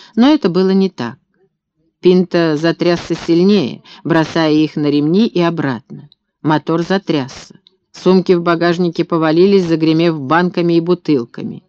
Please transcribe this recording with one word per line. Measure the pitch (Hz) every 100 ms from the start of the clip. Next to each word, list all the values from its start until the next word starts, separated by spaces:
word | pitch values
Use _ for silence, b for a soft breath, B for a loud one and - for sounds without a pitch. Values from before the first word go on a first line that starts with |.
| B -
но | 262
это | 302 196
было | 170 190
не | 190 190
так. | - 120 131 _ _ _ _ _ _ _ _
Пинто | 180 185 175 175 165 147
затрясся | 165 165 170 175 - 165
сильнее, | - 170 190 208 131 - B B
бросая | 143 165 156 170 160
их | 151 151 -
на | 147
ремни | 147 147 185 233
и | 180
обратно. | 170 165 143 117 - 147 143 _ _ _
Мотор | 156 151 151 165
затрясся. | 165 190 - 156 127 - - - _ _ _
Сумки | - 180 190 180
в | 175
багажнике | 170 165 170 170 180 165 165
повалились, | 170 160 160 196 196 170
загремев | 160 160 160 170 160
банками | 131 160 180 180 175
и | 170
бутылками. | 170 175 - 143 117 - - -